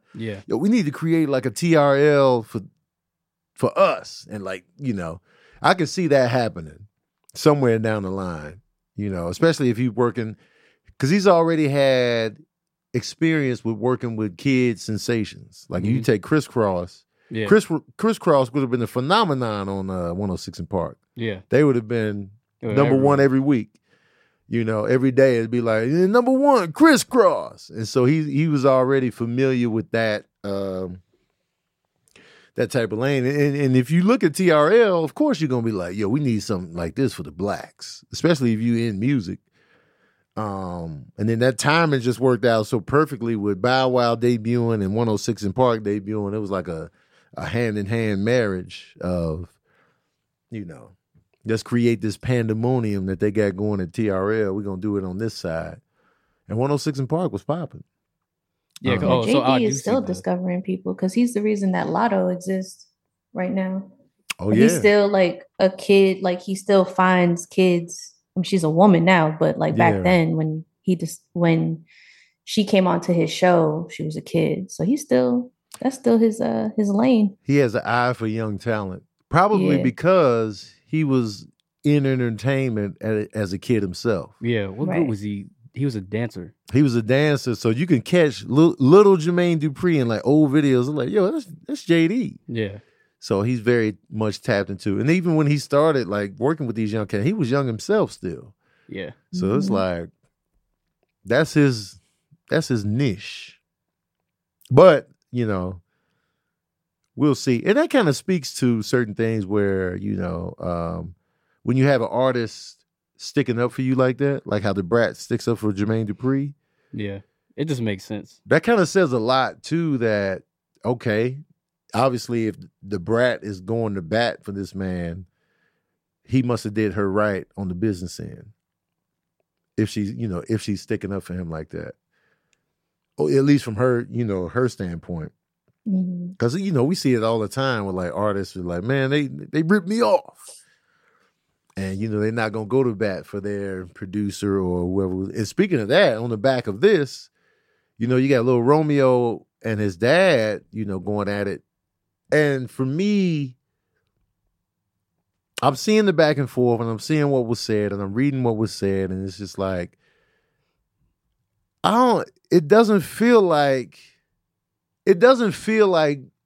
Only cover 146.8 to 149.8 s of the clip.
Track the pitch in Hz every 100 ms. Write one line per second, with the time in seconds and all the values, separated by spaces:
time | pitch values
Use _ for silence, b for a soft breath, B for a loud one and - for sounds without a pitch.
146.8 | 190 190 135 - - _ _ _ _ _
147.8 | _ - 117 127 135 131 120 123 120 151
148.8 | 156 143 131 123 120 95 _ _ 113 107